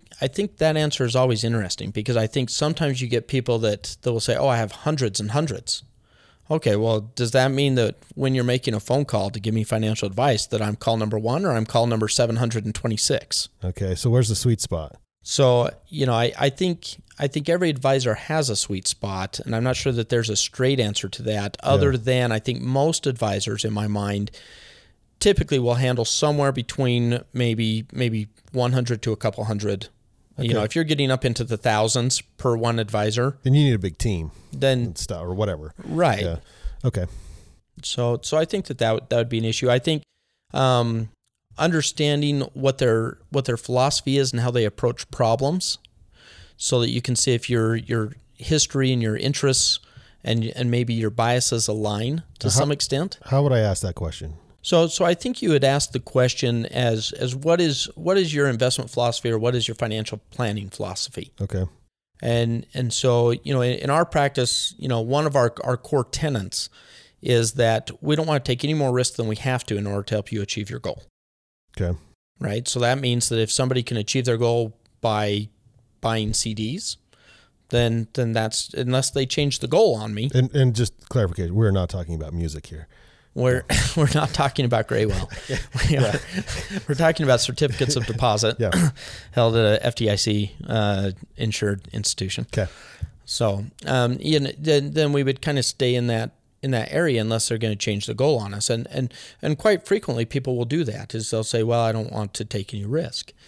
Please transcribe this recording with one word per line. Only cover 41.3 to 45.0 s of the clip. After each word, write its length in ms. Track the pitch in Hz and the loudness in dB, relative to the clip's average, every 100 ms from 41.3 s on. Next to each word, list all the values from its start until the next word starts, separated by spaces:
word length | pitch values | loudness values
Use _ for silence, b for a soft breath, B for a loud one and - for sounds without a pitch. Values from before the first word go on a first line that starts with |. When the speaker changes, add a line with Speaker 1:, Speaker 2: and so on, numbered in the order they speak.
| _ _ - | _ _ -2
Speaker 1:
understanding 840 | 160 165 143 - 147 147 147 143 135 | 0 2 0 0 0 2 2 0 -4
what 260 | 135 135 131 | -2 0 2
their, 400 | 127 113 113 - - | 2 2 0 -6 -4
what 160 | 139 131 | -2 -2
their 120 | 117 | -4
philosophy 600 | - 123 135 - - 139 | -2 0 2 0 0 2
is 140 | 131 | 2
and 80 | 117 | 0
how 80 | 123 | 0
they 160 | 123 107 | 2 0
approach 440 | - 123 117 | 0 -2 -2